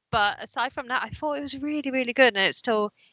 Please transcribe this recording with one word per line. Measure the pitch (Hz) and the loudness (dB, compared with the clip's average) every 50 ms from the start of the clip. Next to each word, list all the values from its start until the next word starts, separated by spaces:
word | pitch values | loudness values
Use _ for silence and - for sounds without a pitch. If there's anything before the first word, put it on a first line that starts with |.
| _ _ | _ _
But | 233 220 202 202 - - - | 0 2 2 2 0 -4 -10
aside | - - 262 233 269 - | -10 -4 -4 -4 -4 -4
from | 302 262 240 | -8 -6 -4
that, | 254 - 214 | -4 -4 -4
I | 220 | -6
thought | - - 302 302 285 | -8 -6 -4 -4 -4
it | 285 | -4
was | 285 269 285 | -4 -6 -6
really, | 262 285 294 302 302 269 269 | -4 -4 -4 -4 -4 -4 -2
really | 254 262 247 233 | -2 -2 -2 0
good, | 233 269 262 233 202 | 4 6 6 6 6
and | 196 190 | 4 2
it | 160 - | 2 0
still | - - 247 220 214 208 208 _ _ - _ | 0 -2 0 0 0 0 -2 _ _ -20 _